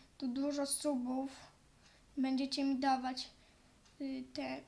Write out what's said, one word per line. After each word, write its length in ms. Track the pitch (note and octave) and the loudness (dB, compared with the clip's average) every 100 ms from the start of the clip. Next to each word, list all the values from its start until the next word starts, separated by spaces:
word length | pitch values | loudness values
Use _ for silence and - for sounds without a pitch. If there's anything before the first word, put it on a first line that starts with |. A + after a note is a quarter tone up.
| - - | -20 -6
tu 100 | C4+ | -4
dużo 380 | B3 C#4+ C#4+ C#4 | 0 0 0 0
subów, 680 | - D4+ C4 B3 B3+ C4+ - - - - - - - - - | 0 0 0 0 -2 -4 -8 -18 -20 -20 -20 -20 -20 -12 0
będziecie 460 | C4 C4+ C#4 D4 | 2 2 2 2
mi 120 | C#4 C4+ | 2 4
dawać, 540 | C#4 C4 B3+ C4 - - - - - - - - | 4 4 0 -6 -8 -12 -20 -20 -20 -20 -20 -8
y, 220 | C#4 C4 B3+ | -6 -6 -6
te 280 | - C4 C4 | -8 -6 -6